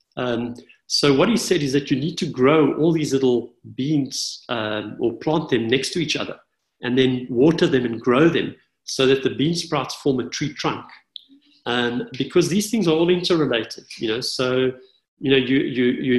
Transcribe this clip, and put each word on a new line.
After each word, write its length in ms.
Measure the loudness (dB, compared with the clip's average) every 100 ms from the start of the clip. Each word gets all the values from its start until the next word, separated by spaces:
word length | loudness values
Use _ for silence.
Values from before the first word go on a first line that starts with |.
| _ -6
Um, 380 | -4 -4 -6 -10 -18 _ -6
so 260 | 0 4
what 160 | 4 4
he 80 | 2
said 260 | 0 0
is 100 | 0
that 180 | -2 0
you 80 | -2
need 180 | -2 -4
to 80 | -6
grow 480 | 2 4 6 4 2
all 140 | 2
these 200 | 2 0
little 420 | 2 2 2 -2 _ -12
beans, 680 | -6 -2 0 -2 -6 -8 -10 -8
um, 480 | -6 -4 -4 -6 -4
or 140 | -4
plant 340 | -2 -2 -2 0
them 180 | -2 2
next 260 | 0 0
to 40 | -4
each 180 | -4 -4
other 220 | -6 -12 _ _ _ _
and 140 | -2 2
then 300 | 2 0 -2
water 380 | 2 4 4 2
them 180 | 2
and 160 | 0 -2
grow 280 | 0 4 2
them 260 | 2 -4 -10 _ _
so 220 | -8 0 2
that 160 | 2
the 120 | 0
bean 200 | -2 -2
sprouts 420 | -2 -4 -6 -6 -4
form 240 | -2 -2
a 80 | -4
tree 240 | -6 -6
trunk. 320 | -4 -4 -6 -10 -20 _ -20 _ -20 _ _ -4
Um, 420 | -2 -2 -4 -6 -8
because 300 | 0 2 2
these 220 | 0 0
things 160 | 0 2
are 60 |
all 160 | 2 2
interrelated, 720 | 2 2 0 2 -2 -4 -12 -18 -6
you 100 | -4
know, 120 | -4
so, 500 | -4 -4 0 0 0 -2 -14 _ _ _
you 120 | 2
know, 60 | 2
you, 220 | 4 0
you, 260 | 0 0
you 300 | 0 0 0